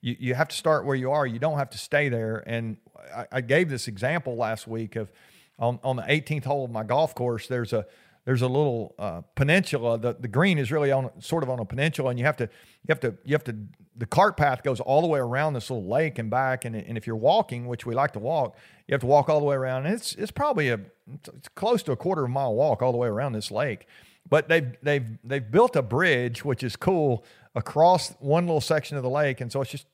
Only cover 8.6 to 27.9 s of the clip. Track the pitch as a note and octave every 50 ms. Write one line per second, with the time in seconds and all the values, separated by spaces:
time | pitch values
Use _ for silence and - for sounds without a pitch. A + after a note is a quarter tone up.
8.6 | D3+ C#3+ B2 A#2 G#2+ - - - G2+ G#2 E2 E2+ F2+ _ _ - C#3 C#3+ D#3 F#3+
9.6 | F#3+ - - C3+ A#2 A#2 A#2 A2+ A2 A#2+ A#2+ - B2 A#2 G2+ B2+ E3+ G3 F#3 D3+
10.6 | C3+ G#2 C#3 D#3 D3 C#3 C3+ C3 C3+ B2 - - - - E3 E3 D3+ B2+ C3 B2
11.6 | A2+ F#2 - B2 C#3+ D#3+ D3 - C3+ C3 B2 A#2+ A#2+ D3 D3 - B2 G#2+ - -
12.6 | - - _ _ _ - D#3 - - B2 G2+ - _ - C#3+ D3+ - - A2+ G#2+
13.6 | G#2 G2 - _ - _ _ - A#2+ G#2+ - - F#3+ G#3 - - D3+ C#3+ C3 -
14.6 | - C#3+ C3 A2 - - C3+ D3 E3 E3+ D#3 C#3+ B2+ A#2+ A#2+ C3+ D3+ D#3 D3 B2
15.6 | A2 - C3+ A#2+ G2 F2+ G#2+ C3+ E3 D#3 - - A2+ A2 G#2+ B2 C3+ C3 C3 B2+
16.6 | - A#2+ A2+ A2+ - - A#2 A2+ G#2 - A2+ A2 A2 C#3 F3 A3 G#3+ - C3 A#2+
17.6 | A#2+ A#2+ B2 A2+ - B2 A#2 B2 C#3 D3 - G#2+ G#2 B2 D#3+ D#3 C3+ G#2+ - -
18.6 | - - _ _ _ - C#3 C#3 C3 B2 C#3 D3 C#3+ - D#3 D3+ D3 D3 C#3+ C3+
19.6 | C3 C3 C3 C3 C3+ D#3 G3+ A#3 - - - - G3+ G#3 - - C#4 D4+ C4+ G3+
20.6 | D3+ C3 A#2+ G#2+ G2 - _ _ _ - B2 D3 _ - - C3 - - _ -
21.6 | - A3 B3 G#3 - - C3 - - F3+ F#3+ E3 C#3 B2 B2 C#3 C#3 B2+ A2 A2+
22.6 | C#3+ D#3 B2 G2+ B2 B2+ B2 A#2+ B2 A#2+ G#2 G#2+ C3+ C#3+ A#2+ G#2+ G#2 - G2+ G#2+
23.6 | C3+ C#3+ A2 - - _ - - - - _ _ _ - - D#3 D3 - E3 E3
24.6 | D3+ B2 A#2 - - D3 D3 C#3+ B2+ A2 A2+ - _ A2+ C3 C#3 B2 G#2+ A#2 F3
25.6 | A#3 B3 B3 D#3 B2+ G#2+ A#2 A#2+ F#3 F3+ D3 B2 B2 B2 A#2+ - - C#3+ C3 -
26.6 | - B2 - - - F3+ F#3+ F3 D#3 C#3+ B2 A2 - - - - - _ _ A#2+
27.6 | A2 - - D3+ D#3+ F3